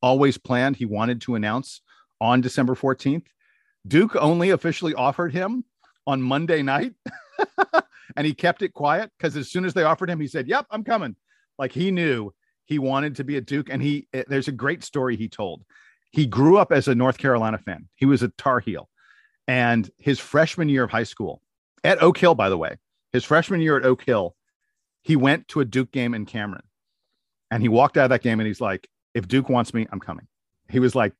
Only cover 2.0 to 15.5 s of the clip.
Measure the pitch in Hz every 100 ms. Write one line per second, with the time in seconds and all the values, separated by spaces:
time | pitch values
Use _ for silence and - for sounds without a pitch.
2 | _ - 113 123 127 - 127 127 135 131
3 | 139 160 - _ _ _ _ _ 95 147
4 | 214 185 151 170 180 170 170 160 170 135
5 | 127 139 170 151 190 247 - _ _ _
6 | - 135 127 139 165 160 135 139 247 -
7 | - - - - - - 381 330 - _
8 | - - 151 - 175 - 185 - 147 165
9 | 220 _ 160 147 127 175 185 180 156 160
10 | 180 165 143 139 127 247 - 214 208 220
11 | 143 - _ _ _ - 131 131 190 180
12 | 165 120 104 - _ _ - 147 135 135
13 | 147 139 135 143 113 139 139 135 143 147
14 | - 131 - 139 135 127 139 160 - 147
15 | 127 110 110 - 98